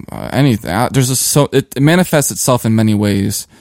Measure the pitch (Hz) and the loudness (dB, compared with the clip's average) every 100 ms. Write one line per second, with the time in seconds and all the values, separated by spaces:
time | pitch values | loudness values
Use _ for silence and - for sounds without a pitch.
0 | - - 52 120 143 104 - 92 123 135 | -8 -12 -4 0 2 0 -2 -2 0 0
1 | 127 127 - 151 143 127 - - 143 175 | 0 -2 0 0 2 0 -2 0 2 4
2 | 180 156 135 - - 123 113 110 110 104 | 2 0 -2 -2 0 0 2 2 2 2
3 | 104 101 104 - - - | 0 0 -2 -4 -10 -20